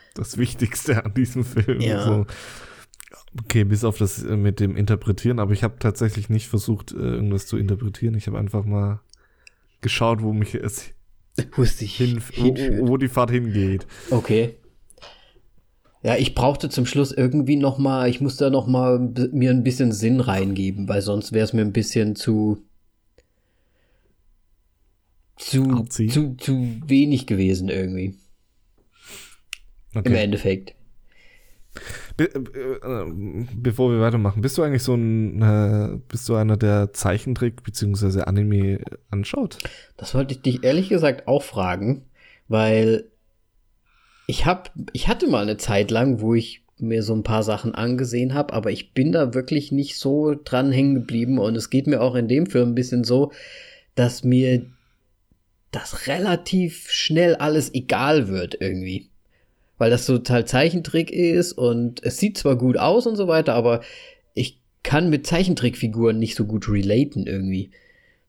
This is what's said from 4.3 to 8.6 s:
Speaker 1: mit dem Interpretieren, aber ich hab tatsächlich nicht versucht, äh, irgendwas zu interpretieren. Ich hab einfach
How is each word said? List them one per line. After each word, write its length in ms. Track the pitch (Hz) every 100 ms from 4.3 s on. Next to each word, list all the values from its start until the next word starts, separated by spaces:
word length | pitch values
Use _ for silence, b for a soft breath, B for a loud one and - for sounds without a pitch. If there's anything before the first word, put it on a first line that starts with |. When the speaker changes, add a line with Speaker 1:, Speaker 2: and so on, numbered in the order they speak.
| 104
Speaker 1:
mit 240 | 101 98
dem 160 | 101 95
Interpretieren, 640 | 104 107 - 92 117 120
aber 140 | 101
ich 100 | 104
hab 160 | 113 -
tatsächlich 500 | 113 - 113 104 104
nicht 180 | 110 -
versucht, 440 | 104 - 104 -
äh, 40 | -
irgendwas 500 | 123 - 104 98 -
zu 120 | 110
interpretieren. 580 | 101 101 110 - 117 110
Ich 120 | 104
hab 60 |
einfach 320 | 104 101 107